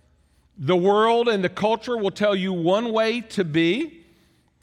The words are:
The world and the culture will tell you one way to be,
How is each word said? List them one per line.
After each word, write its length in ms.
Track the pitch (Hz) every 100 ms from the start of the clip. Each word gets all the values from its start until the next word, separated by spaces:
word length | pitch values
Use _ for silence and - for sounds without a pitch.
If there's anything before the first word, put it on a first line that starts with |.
| _ _ _ _ _ -
The 180 | 139 180
world 540 | 185 208 226 233 233
and 140 | 208
the 60 | 180
culture 480 | - 208 220 247 240
will 140 | 196
tell 240 | - 208 196
you 160 | 185
one 400 | 180 165 196 233
way 300 | 220 220 240
to 240 | 226 - 175
be, 600 | 156 165 214 311 - _ _ _ _ _ _